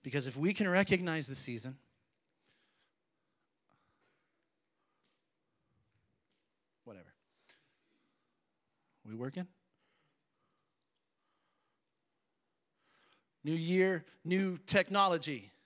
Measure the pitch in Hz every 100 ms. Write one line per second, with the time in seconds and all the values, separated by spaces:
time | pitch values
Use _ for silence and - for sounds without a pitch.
0 | 139 139 131 127 170 202 202 180 196 185
1 | 180 160 135 135 - 117 131 139 _ _
2 | _ _ _ _ _ _ _ _ _ _
3 | _ _ _ _ _ _ _ _ _ _
4 | _ _ _ _ _ _ _ _ _ _
5 | _ _ _ _ _ _ _ _ _ _
6 | _ _ _ _ _ _ _ _ 120 98
7 | 85 _ _ _ - - _ _ _ _
8 | _ _ _ _ _ _ _ _ _ _
9 | 107 113 131 170 180 _ _ _ _ _
10 | _ _ _ _ _ _ _ _ _ _
11 | _ _ _ _ _ _ _ _ _ _
12 | _ _ _ _ _ _ _ _ _ _
13 | _ _ _ _ 147 165 165 185 185 175
14 | - - 160 185 190 175 - 196 180 196
15 | 196 170 156 127 98 -